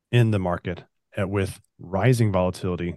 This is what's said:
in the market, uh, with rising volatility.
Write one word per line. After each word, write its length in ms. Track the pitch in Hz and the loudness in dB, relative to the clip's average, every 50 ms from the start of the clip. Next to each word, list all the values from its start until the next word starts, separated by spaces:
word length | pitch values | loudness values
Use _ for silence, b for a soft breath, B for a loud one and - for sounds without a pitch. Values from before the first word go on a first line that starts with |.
| _ - - | _ 0 2
in 180 | 120 120 110 | 4 4 4
the 80 | 107 98 | 2 0
market, 460 | 92 87 87 85 - 92 87 - - _ _ _ _ _ - - | 0 0 -2 -2 -4 -6 -8 -8 -10 _ _ _ _ _ -6 -4
uh, 60 | 98 | -4
with 340 | 90 98 101 92 87 - - _ _ _ - | -2 0 0 -2 -2 -4 -10 _ _ _ -20
rising 520 | - 87 92 95 101 127 127 113 113 107 | -12 -8 -4 0 2 2 4 4 2 2
volatility. 640 | 95 92 92 92 90 - - 92 90 85 87 87 80 | 2 2 2 0 -2 -4 -4 -4 -4 -4 -4 -6 -6